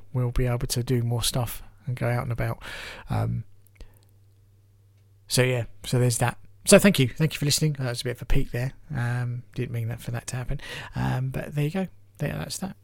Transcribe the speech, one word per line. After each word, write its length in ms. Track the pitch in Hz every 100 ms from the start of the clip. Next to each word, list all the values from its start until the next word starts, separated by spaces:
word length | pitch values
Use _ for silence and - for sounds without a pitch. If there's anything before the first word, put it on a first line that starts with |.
| -
we'll 200 | 127 123
be 160 | 120 127
able 180 | 120 131
to 160 | -
do 220 | 120 123
more 180 | 117 120
stuff 400 | - 135 117 - - - -
and 100 | 123
go 120 | 120
out 160 | 120
and 80 | -
about. 320 | 117 117 - - - - - -
Um, 320 | 110 110 120 - - - _ - - - _ _ _ _ _ _ _ _ _ _ _ -
so 160 | -
yeah, 220 | 127 123 113 - -
so 140 | 123
there's 180 | 123 120
that. 220 | 120 - - - -
So 140 | 196
thank 180 | 202 -
you, 120 | 127
thank 240 | - 160
you 40 | -
for 80 | 147
listening. 280 | - 156
That 160 | 147 131
was 120 | 120
a 40 | 127
bit 100 | 120
of 80 |
a 20 | 127
peek 240 | 143 127
there. 220 | 120 127 - -
Um, 540 | 143 120 123 120 123 -
didn't 180 | - 123
mean 180 | 120 113
that 120 | 117
for 80 | -
that 160 | 117 -
to 80 | 123
happen. 260 | 123 139 - - - 127
Um, 340 | 127 127 131
but 240 | 135 -
there 120 | 147 147
you 40 |
go. 180 | 190 185 - - -
There, 160 | 147
that's 240 | 151 160 -
that. 180 | 190 -